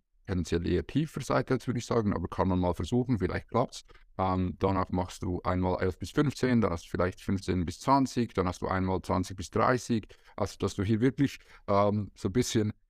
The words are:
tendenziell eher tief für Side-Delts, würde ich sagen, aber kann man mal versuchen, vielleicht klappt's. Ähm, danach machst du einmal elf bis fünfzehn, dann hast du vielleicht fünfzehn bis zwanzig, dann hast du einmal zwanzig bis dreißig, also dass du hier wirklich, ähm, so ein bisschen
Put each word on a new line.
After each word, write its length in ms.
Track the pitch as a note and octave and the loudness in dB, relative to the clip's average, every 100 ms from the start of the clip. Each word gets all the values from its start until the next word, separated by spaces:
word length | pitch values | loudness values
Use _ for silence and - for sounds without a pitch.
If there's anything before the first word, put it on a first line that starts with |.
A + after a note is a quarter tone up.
| _ _ - | _ _ -4
tendenziell 400 | F2+ D#2+ E2+ F2 | -2 0 0 2
eher 200 | F2 - | 0 0
tief 260 | C3+ D#3 | -2 -2
für 100 | - | -4
Side-Delts, 440 | C3 C3+ - C3 - | -2 0 2 -2 -2
würde 120 | A#2+ | -4
ich 80 | - | 0
sagen, 260 | A#2+ G2+ | 0 2
aber 160 | F2 F2 | 0 -4
kann 200 | - F#2 | 0 2
man 100 | F2+ | 2
mal 160 | F2 | 0
versuchen, 440 | F2 - B2 B2 A2+ | 0 0 0 2 0
vielleicht 300 | F2+ F2+ - | 0 -2 -2
klappt's. 360 | A#2 C3 - - - - - | -2 -2 -4 -18 -20 -14 -4
Ähm, 380 | F#2+ F#2 F2+ D2+ | 0 0 -2 0
danach 320 | G2 F#2 F#2 | 0 0 0
machst 320 | F#2 F2+ - | -2 -4 -6
du 180 | G2 F2 | -6 -4
einmal 400 | - F#2 F2+ F2+ | -2 0 0 0
elf 160 | F#2 - | -2 -4
bis 120 | G2+ | -4
fünfzehn, 500 | - D3 - C#3+ A#2+ | 0 0 2 2 4
dann 100 | G2 | 2
hast 160 | E2+ - | -2 -6
du 40 | |
vielleicht 300 | F#2 F2+ - | -2 -2 -2
fünfzehn 440 | - F#2+ - F#2 | -4 -4 0 -2
bis 160 | E2+ - | -2 -4
zwanzig, 540 | - C#3 C3 - A#2 | 2 4 4 0 -2
dann 120 | - F2+ | 0 -2
hast 160 | - | -2
du 60 | F#2 | -2
einmal 320 | F#2+ F#2+ F#2 | 0 0 -2
zwanzig 340 | - F#2 F#2 F#2+ | 0 -2 -2 -8
bis 140 | E2+ | -4
dreißig, 560 | G#2+ A#2 B2+ - A#2 - - - - | 0 2 2 0 -2 -2 -20 -14 -6
also 200 | G2+ - | -6 -2
dass 160 | G2+ | -4
du 80 | - | -2
hier 180 | G2 A2 | 0 2
wirklich, 380 | C3 B2+ C#3 - - - - | 2 2 -2 -2 -20 -12 0
ähm, 420 | G2+ G#2 G#2 G2 | 4 4 2 -4
so 140 | - G#2 | -6 -2
ein 40 | |
bisschen 400 | B2 A#2+ A2+ G#2+ - | 0 2 2 0 -4